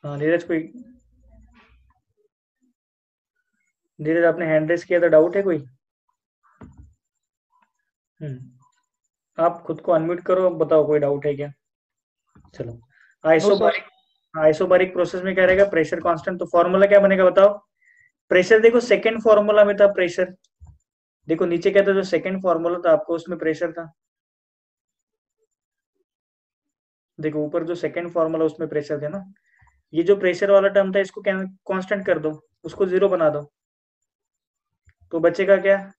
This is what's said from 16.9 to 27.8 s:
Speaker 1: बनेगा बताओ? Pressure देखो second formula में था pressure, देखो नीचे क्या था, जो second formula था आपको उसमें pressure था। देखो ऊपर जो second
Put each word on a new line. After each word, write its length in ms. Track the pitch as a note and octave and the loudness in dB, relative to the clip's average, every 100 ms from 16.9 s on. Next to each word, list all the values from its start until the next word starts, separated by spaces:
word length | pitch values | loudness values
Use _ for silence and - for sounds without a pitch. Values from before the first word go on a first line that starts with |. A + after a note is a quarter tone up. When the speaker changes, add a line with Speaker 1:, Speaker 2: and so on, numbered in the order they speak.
| G3+ | 6
Speaker 1:
बनेगा 260 | G3 F#3+ F#3 | 4 4 4
बताओ? 320 | F3 G3 G#3 _ _ _ _ _ _ _ | 6 4 2 _ _ _ _ _ _ _
Pressure 280 | F3+ F#3 A3 | 0 4 4
देखो 200 | A3+ A#3+ | 6 4
second 420 | A#3 G3 A3 A3+ | 0 0 0 -2
formula 400 | A3 G#3 G#3 G#3 G#3 | 2 4 4 4 4
में 100 | G3+ | 4
था 100 | G3+ | 2
pressure, 420 | G3 F3+ F3 F3+ - _ _ - _ _ _ _ _ - | 2 -4 -2 -6 -6 _ _ -20 _ _ _ _ _ -6
देखो 180 | D#3+ F3+ | -4 -2
नीचे 260 | E3+ F#3+ | -2 2
क्या 120 | G3 | 2
था, 100 | G3 | 2
जो 100 | G3 | 0
second 380 | F#3+ E3 F#3 F#3+ | 0 -4 -4 -6
formula 360 | F#3 E3 E3+ F3 | -2 -2 -2 -2
था 120 | F3 | 0
आपको 240 | D#3 - E3+ | 0 0 -8
उसमें 220 | E3 E3+ | -8 -6
pressure 320 | D#3 D#3 E3+ | -6 -4 -8
था। 200 | E3 D#3+ _ _ _ _ _ _ _ _ _ _ _ _ _ _ _ A4 _ _ _ _ _ F#4 _ _ _ _ _ _ _ _ _ _ - | -10 -18 _ _ _ _ _ _ _ _ _ _ _ _ _ _ _ _ _ _ _ _ _ _ _ _ _ _ _ _ _ _ _ _ -8
देखो 260 | D#3 D3+ D3+ | -6 -4 -6
ऊपर 180 | F3 | -6
जो 120 | E3 | -6
second 360 | E3+ | -8